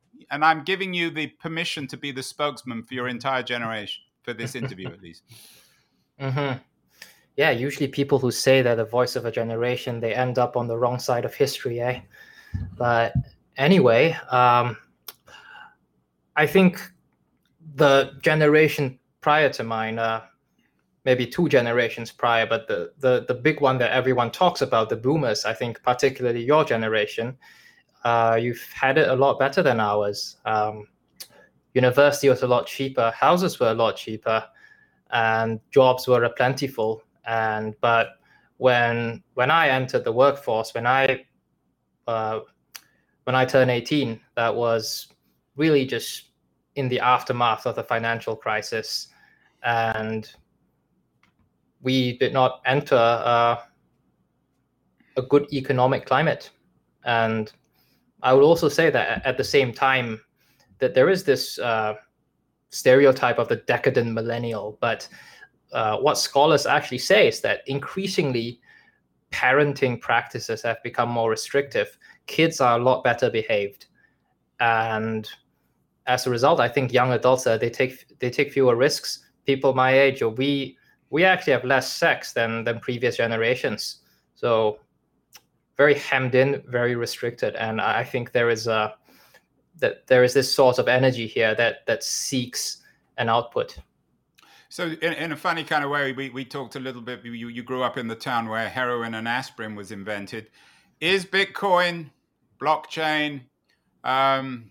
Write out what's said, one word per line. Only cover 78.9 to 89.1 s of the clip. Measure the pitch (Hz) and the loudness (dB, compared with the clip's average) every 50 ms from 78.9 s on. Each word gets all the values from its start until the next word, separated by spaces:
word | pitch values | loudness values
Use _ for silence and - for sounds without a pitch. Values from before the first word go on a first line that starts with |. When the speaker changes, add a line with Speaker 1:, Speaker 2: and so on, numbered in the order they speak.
| 160 - - - - - _ _ _ _ _ | 2 -2 -8 -10 -12 -12 _ _ _ _ _
Speaker 2:
People | - 139 135 135 139 127 | -2 -2 2 2 0 2
my | 131 127 131 131 135 | 4 4 4 6 6
age, | 139 139 135 135 123 | 6 4 4 0 -2
or | 113 | -2
we, | 110 120 135 143 143 139 135 127 - _ _ _ _ _ _ _ | -2 -2 -2 0 0 -2 -4 -8 -12 _ _ _ _ _ _ _
we | 135 151 180 | 0 2 4
actually | 190 185 175 - - 139 | 4 2 2 2 2 0
have | 120 - | 2 2
less | 127 139 131 131 - - | 2 0 0 0 -2 -6
sex | - - 165 135 - - - - | 0 0 0 0 0 -4 -8 -4
than, | 123 117 113 113 113 113 | -2 -2 -2 -2 -4 -4
than | 120 113 113 | -4 -6 -6
previous | - - 123 117 123 120 113 | -6 -8 -6 -2 -2 -2 0
generations. | - 117 117 117 113 113 117 127 127 - 135 107 107 - - - - _ _ _ _ _ _ _ | 0 -2 -2 0 -2 0 0 -2 -2 -2 -6 -6 -6 -8 -12 -12 -14 _ _ _ _ _ _ _
So | _ - 120 117 110 110 107 107 - _ _ _ _ _ _ _ _ _ _ _ - _ _ _ _ _ _ _ | _ -2 0 2 2 2 0 -2 -4 _ _ _ _ _ _ _ _ _ _ _ -20 _ _ _ _ _ _ _
very | - 143 151 143 | 2 4 4 4
hemmed | 143 - - 143 131 131 127 117 | 2 0 -4 -2 -2 -2 0 2
in, | 127 131 139 139 135 - - | 2 2 2 0 -4 -6 -6
very | 123 120 120 120 123 | -4 -2 -2 -2 -2
restricted. | 120 117 113 - - - 117 117 - - 107 - | -4 -6 -8 -8 -6 -8 -8 -6 -4 -6 -6 -4
And | - 113 110 110 110 | -4 -6 -4 -4 -4
I, | 95 107 107 110 | -2 -2 -2 -2
I | 120 | -4
think | - - 127 120 - - | -4 -6 -8 -8 -4 -2
there | 123 120 117 | 0 0 0
is | 117 110 110 113 | 0 -2 -2 -2
a, | 110 110 107 107 - _ _ _ | -2 -2 -2 -4 -6 _ _ _